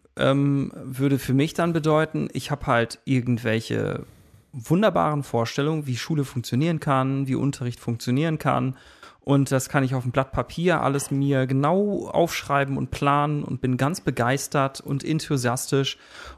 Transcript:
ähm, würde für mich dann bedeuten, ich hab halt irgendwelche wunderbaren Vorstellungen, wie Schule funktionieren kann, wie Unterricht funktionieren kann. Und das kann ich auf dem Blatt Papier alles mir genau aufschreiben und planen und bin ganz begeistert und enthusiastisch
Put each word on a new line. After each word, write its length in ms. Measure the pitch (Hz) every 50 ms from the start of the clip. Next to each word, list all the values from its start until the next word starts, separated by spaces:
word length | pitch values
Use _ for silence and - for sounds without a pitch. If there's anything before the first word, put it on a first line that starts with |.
| _ _ -
ähm, 560 | - 131 135 139 139 139 143 139 139 135 - -
würde 420 | - - 135 127 131 139 143 139 127
für 140 | - - 127
mich 220 | 135 147 160 -
dann 180 | - 170 170 165
bedeuten, 560 | 165 151 156 151 156 156 156 - 151 151 - -
ich 180 | 135 - -
hab 160 | 147 - -
halt 320 | 147 123 117 117 - - - -
irgendwelche 1000 | 143 135 127 120 123 120 117 120 110 110 113 - - 113 110 104 98 95 - - - - - - - - - _ _ -
wunderbaren 720 | 127 113 - 160 185 220 202 175 170 170 151 151 143 135
Vorstellungen, 640 | - - 120 113 - - 139 139 156 160 156 143
wie 100 | 135 123
Schule 260 | 117 - - 165 147 135
funktionieren 560 | - - 123 - - 123 127 156 170 165 147
kann, 480 | - 147 135 131 131 135 135 139 139
wie 80 | 131 127
Unterricht 440 | 113 120 143 139 - 123 120 120 -
funktionieren 580 | - 120 117 117 - 123 123 139 160 165 156
kann. 400 | 147 - 139 131 127 127 131 131 - - - - - - - - _
Und 320 | - - 139 139 135 -
das 180 | 139 127 - -
kann 140 | - 143 135
ich 120 | 123 135
auf 80 | 127 120
dem 80 | 123
Blatt 200 | - 135 135 -
Papier 500 | - 135 120 - - 165 170 180 165 143
alles 280 | 120 139 139 139 - -
mir 380 | 139 139 139 139 139 131 131
genau 600 | 127 131 135 143 151 180 190 208 202 196 - -
aufschreiben 720 | - - - 170 160 - - - - 143 139 139 139 135
und 140 | 135 131 -
planen 520 | - - 143 143 143 147 147 151 151 147 -
und 160 | - 131 -
bin 160 | - 127 127
ganz 240 | 123 131 147 185 -
begeistert 800 | - 156 123 123 117 120 135 139 - - - 147 135 135 - -
und 240 | - 139 139 135 -
enthusiastisch 920 | - 156 156 - - 151 131 120 120 120 131 - - 147 139 135 - - - - - - - - - -